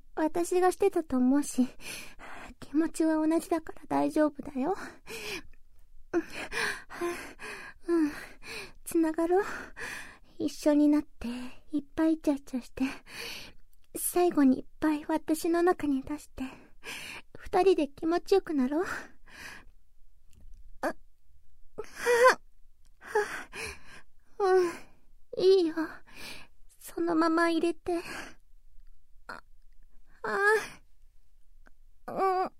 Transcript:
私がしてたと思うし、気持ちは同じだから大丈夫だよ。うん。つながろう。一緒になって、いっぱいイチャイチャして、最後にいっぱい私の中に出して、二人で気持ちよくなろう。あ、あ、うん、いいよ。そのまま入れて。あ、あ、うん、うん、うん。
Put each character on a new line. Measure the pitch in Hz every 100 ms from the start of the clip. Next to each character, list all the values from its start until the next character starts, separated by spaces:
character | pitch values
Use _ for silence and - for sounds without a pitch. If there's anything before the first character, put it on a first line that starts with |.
| -
私 | - 403 349 339 359
が | 370
し | -
て | 392
た | 359
と | 311 254
思 | 254 285
う |
し、 | - - 247 - - - - - - - - -
気 | -
持 | 294 330
ち | -
は | 320 311 311
同 | 330
じ | -
だ | 330
か | -
ら | - -
大 | 277 285
丈 | 302 302
夫 | -
だ | - 262
よ。 | 294 392 - - - 453 - 381 - - - - - - - 349 - - - - - - - - 349 349 - - - - - - -
う | 339
ん。 | 294 - - - - - - -
つ | - 339
な | 320
が | 320 339
ろ | 370
う。 | 415 - - - - - - - - -
一 | 302
緒 | - 302
に | 294 294
な | 294
っ |
て、 | 302 - 233 247 254 - -
い | 294
っ | 285
ぱ | - 320
い |
イ | 320
チ | 311
ャ |
イ | 277
チ | - 254
ャ |
し | -
て、 | - 262 - - - - - - - - - - -
最 | - 349 349
後 | 302
に | 269 262
い |
っ | - -
ぱ | 311
い | 294 311
私 | 311 - 311 349
の | 339
中 | 349 359 294
に | 269
出 | 269 294
し | -
て、 | - 262 - - - - - - - - -
二 | - 381
人 | 370
で | 349 285
気 | - 320
持 | 349
ち | -
よ | 392
く | 381
な | 294 254
ろ | 294
う。 | 392 - - - - - - - - - - - - - - - - - - -
あ、 | 294
あ、 | - - - - - - - - - - - 466 466 508 - - - - - - - - 427 415 - - - 427 - - - - - - -
う | 392 370
ん、 | 349 - - - - - - -
い | 370 381
い | 320
よ。 | 320 320 - - - - - - - - -
そ | - 349
の | 339
ま | 320 330
ま | 330 339
入 | 330
れ | 339
て。 | 330 - 339 - - - - - - - - - - - - -
あ、 | 87 - - - - - - - -
あ、 | 427 403 403 427 - - - - - - - - - - - - - - -
う |
ん、 | -
う |
ん、 | 381 370
う |
ん。 | 370